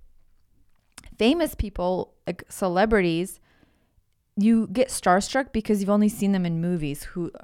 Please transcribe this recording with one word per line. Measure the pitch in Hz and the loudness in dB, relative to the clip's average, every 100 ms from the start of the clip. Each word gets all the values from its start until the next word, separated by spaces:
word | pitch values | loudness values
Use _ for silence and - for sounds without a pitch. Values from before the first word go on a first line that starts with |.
| - _ _ _ _ _ _ _ _ - - - | -20 _ _ _ _ _ _ _ _ -20 -12 0
Famous | 220 339 311 | 2 2 0
people, | - 208 - 180 185 - _ - | -4 -6 -4 -2 -2 -6 _ -10
like | 175 - | -10 -10
celebrities, | - 190 175 220 220 175 165 190 - _ _ _ _ _ _ _ _ _ - | -6 -2 2 4 4 2 0 -4 -10 _ _ _ _ _ _ _ _ _ 0
you | 208 226 214 | 4 4 2
get | 202 - | 0 0
starstruck | - 190 180 - 269 277 | 0 2 2 2 -4 -2
because | 220 - 208 | -4 -2 0
you've | 196 | 2
only | 208 208 | 2 2
seen | 208 196 | 0 0
them | 190 175 | 0 0
in | 165 | -2
movies, | 170 180 151 143 | -2 -2 -4 -8
who | - 185 170 - | -10 -8 -8 -8